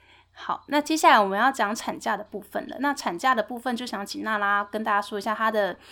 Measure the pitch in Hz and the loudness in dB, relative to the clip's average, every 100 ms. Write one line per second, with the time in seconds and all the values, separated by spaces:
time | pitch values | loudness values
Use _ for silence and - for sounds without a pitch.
0 | _ - _ - - - - 294 294 311 | _ -20 _ -12 -8 -8 -2 -2 0 4
1 | 339 247 196 196 254 269 208 220 - - | 8 8 6 2 2 2 -2 -2 -6 -6
2 | 226 202 - 202 - 208 - - 285 269 | -4 -4 -6 -12 -8 -8 -8 -4 -4 -2
3 | 220 170 262 254 202 240 254 233 247 196 | -6 -2 0 0 -2 -6 -4 -4 -6 -8
4 | 202 196 214 214 202 202 202 214 220 202 | -8 -8 -4 0 2 0 0 -4 0 0
5 | 208 208 220 214 220 214 190 - - | 0 -4 -4 0 0 2 0 -2 -14